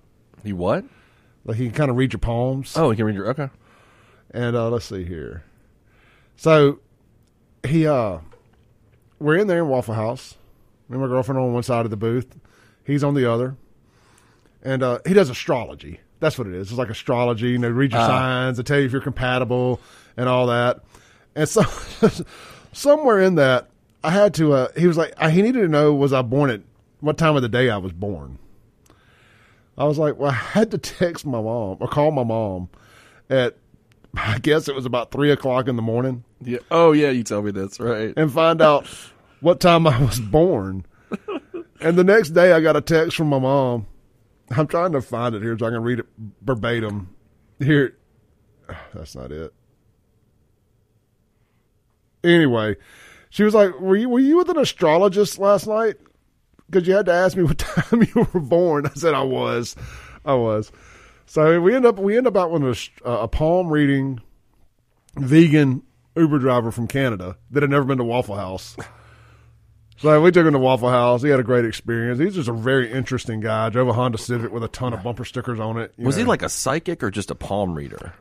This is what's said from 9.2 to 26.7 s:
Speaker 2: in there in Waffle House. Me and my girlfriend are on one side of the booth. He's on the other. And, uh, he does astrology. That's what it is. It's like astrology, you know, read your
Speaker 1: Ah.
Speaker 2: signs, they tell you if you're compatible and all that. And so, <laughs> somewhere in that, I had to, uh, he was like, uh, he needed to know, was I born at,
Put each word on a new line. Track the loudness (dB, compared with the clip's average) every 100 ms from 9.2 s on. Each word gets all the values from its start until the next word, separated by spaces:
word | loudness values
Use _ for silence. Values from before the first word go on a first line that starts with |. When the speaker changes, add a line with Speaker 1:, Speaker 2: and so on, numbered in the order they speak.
| 0 0
Speaker 2:
in | 2
there | 0
in | 0
Waffle | -2 -4
House. | -6 -6 -8 -14 -20 _ _ _ _ -12
Me |
and | -8
my | -4
girlfriend | -2 -2 -2
are |
on | -2
one | -2
side | -2 -2
of | -2
the | -4
booth. | -2 -4 -6 -16 _ _ _ _
He's | -4 -2
on | 0
the | 0 0
other. | 0 -4 -8 _ _ _ _ _ _ _ _ _ _
And, | -6 -2
uh, | -2 -4 2
he |
does | 4 4
astrology. | -2 -4 -4 -4 -14 -18 -20 _ -4
That's | -4 -4
what | -8
it |
is. | -8 -10
It's | -6
like | -6
astrology, | -8 -4 0 0 0 -2
you | 0
know, | -2
read | 0 0
your | 2
Speaker 1:
Ah. | 2
Speaker 2:
signs, | 2 0 -2 -4 -4
they |
tell | -2 0
you | 0
if |
you're | -2
compatible | -6 -6 -2 -2 -2 -2 -2 -4 -8 -20 _ -6
and | -2
all | 0 2
that. | 0 0 -2 _ -20 _ _ _
And | -4 0
so, | 2 2 -2 -14 0
<laughs> | 0 0 -14 -16 -20 -20 -20
somewhere | -4 2 4 4 4
in | 4 4
that, | 4 2 -2 _ _ _
I | -2
had | 2 2
to, | 2 2
uh, | 2 0 2
he | 2
was | 2
like, | -2 -2
uh, | 2
he | 4
needed | 2 2
to | 2
know, | 4 4
was | 4 2
I | 0
born | 0 0 0
at, | -2 -8